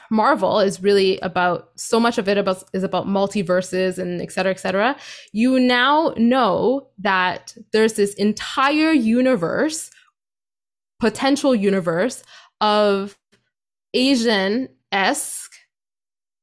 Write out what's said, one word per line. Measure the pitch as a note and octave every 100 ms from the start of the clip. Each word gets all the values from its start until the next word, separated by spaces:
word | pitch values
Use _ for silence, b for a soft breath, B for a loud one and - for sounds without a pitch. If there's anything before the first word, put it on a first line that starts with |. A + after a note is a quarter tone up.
| -
Marvel | A3+ B3 C#4+ F#3+ G#3+
is | G3 F3+
really | F#3+ G3+ F#3+ -
about, | F#3 F3+ F3+ E3 - -
so | - A3+
much | A#3 A#3+
of | F#3+
it | G3+
about, | G3 F#3+ -
is | F#3+
about | F#3+ F#3 -
multiverses | G3 G3 G#3+ F3 F3+ F#3 F#3 F#3 F#3
and | F3+ F3
et | F3
cetera, | - F#3
et | F#3
cetera. | F3+ F#3+ A3+ C#4+ B B B
You | G#3 B3 C4
now | B3 B3 B3+ D4+ E4 -
know | A#3 B3+ A3 F3+ G3+ C4+ - -
that | G3+ F#3+ F3+ - - - -
there's | G#3+ A3
this | A3 G3+ G3+
entire | G#3 G#3 - - C#4 D4+ D#4+
universe, | D#4 A3 A#3+ C4 A#3+ E3 - D4+ G#3 - b b _ _ _ _ _ _ _ _ _
potential | A3+ A3 C4+ C#4+ C#4+ A#3+
universe | G3 G3 F3 E3 A#3+ - B B B _
of | G#3+ G#3 G#3 G3 G3+ - _ _ _ _ _ _ _
Asian-esque | - C4 C4 A#3 G#3 F#3+ A#3 C4 _ _ G3 F#3+ C#4+ - - - - _ _ _ _ _ _ _ _